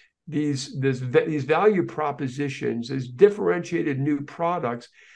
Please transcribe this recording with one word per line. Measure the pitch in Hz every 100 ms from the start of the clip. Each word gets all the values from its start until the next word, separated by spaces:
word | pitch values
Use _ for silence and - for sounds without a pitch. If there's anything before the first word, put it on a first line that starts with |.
| _ _ -
these, | 139 147 135 - 135
this, | 135 123
these | 127 151 165 151 127
value | 160 208 190 -
propositions, | - 151 139 135 127 143 135 120 117 120
these | 135 127
differentiated | - 202 202 180 175 170 170 156 135
new | 143 143
products, | 147 - 170 175 123 120 - _ -